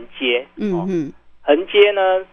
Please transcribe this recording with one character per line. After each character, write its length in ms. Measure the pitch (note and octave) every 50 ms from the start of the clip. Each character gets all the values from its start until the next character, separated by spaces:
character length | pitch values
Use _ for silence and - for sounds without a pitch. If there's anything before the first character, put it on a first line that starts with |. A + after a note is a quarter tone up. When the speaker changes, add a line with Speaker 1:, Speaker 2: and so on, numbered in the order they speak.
| A2+ - - -
Speaker 1:
街。 260 | C3+ B2 A#2+ A#2+ C3+ - _ -
Speaker 2:
嗯， 160 | G#3 G#3 F#3
Speaker 1:
哦。 120 | E3+ F3 F#3+
Speaker 2:
嗯。 260 | F#3 E3+ D3 C#3+ - - _ - - -
Speaker 1:
横 260 | - C#3+ D3 D#3 F#3+ -
街 220 | - G#3 G3+ G#3
呢， 320 | G#3 G3 F#3+ F#3+ F#3 F#3+ F#3+ -